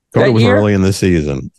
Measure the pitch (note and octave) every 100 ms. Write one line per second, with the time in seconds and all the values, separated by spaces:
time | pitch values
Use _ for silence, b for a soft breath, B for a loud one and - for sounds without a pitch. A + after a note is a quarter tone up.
0 | _ A#2 C3 A2+ A2+ G2+ G#2 G2+ F#2+ F#2+
1 | F#2+ E2+ D2 C2+ C2